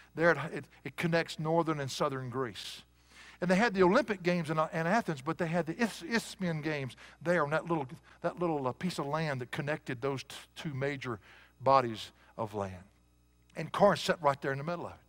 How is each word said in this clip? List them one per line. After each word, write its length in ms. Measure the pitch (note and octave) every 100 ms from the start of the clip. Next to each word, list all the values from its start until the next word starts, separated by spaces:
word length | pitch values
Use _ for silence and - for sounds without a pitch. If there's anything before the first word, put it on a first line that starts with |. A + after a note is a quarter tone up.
| -
There 180 | D3+ E3+
it, 60 | D3 D#3
it, 120 | F3+ C3 -
it 120 | C#3 -
connects 420 | F3 E3 D#3+ -
northern 420 | D#3 E3 D#3+ D3+
and 100 | C3+
southern 380 | - D#3 C3+ C3
Greece. 540 | B2 B2 F#2+ - - - _ _ - - -
And 100 | F3
they 60 | F#3
had 160 | A#3+
the 100 | G3
Olympic 380 | F3+ A#3+ D4+ F#3+
Games 280 | F3 F3+ D3+
in, 80 | D#3+
in 280 | D#3 E3 E3
Athens, 360 | A3+ A3+ D3
but 160 | C#3 D#3+
they 80 | E3+
had 200 | F3 D#3+
the 140 | E3
Is-, 240 | A3+ - E4
Isthmian 520 | A#3 - - F3+ D#3+
Games 360 | D3+ D3 C3 - - -
there 220 | D#3 F3
on 60 | C#3+
that 160 | D#3 E3
little, 200 | E3 C3 E3 - -
that 160 | E3 -
little, 280 | F3 D3+ B2+
uh, 60 |
piece 260 | A#2+ F#3 -
of 80 | C#3
land 340 | D3+ D#3+ C3+
that 100 | B2
connected 500 | - D3 D3+ - B2+
those 240 | C#3 C3
t-, 120 | - - - -
two 180 | E3
major 460 | C3 C#3 C#3+ C3 A2 - - - _
bodies 500 | B2 C3+ A#2+ G#2+ - - - -
of 180 | A2
land. 280 | G#2+ G2 F#2 - _ _ _ _ _ _ -
And 140 | D#3
Corinth 300 | - G3+ D#3
sat 200 | - F3
right 180 | D3 C3+
there 100 | D3
in 60 | C3+
the 60 |
middle 220 | D3+ E3+ A2
of 60 |
it. 60 | F#2